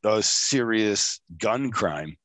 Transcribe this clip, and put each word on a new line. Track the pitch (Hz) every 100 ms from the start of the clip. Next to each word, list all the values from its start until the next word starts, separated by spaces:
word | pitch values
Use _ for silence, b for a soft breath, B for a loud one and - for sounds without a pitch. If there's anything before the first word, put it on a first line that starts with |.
| 107
a | 107
serious | 101 - - 139 120 110 107 101 - - _ 82
gun | 110 117 135
crime. | 110 98 73 78 78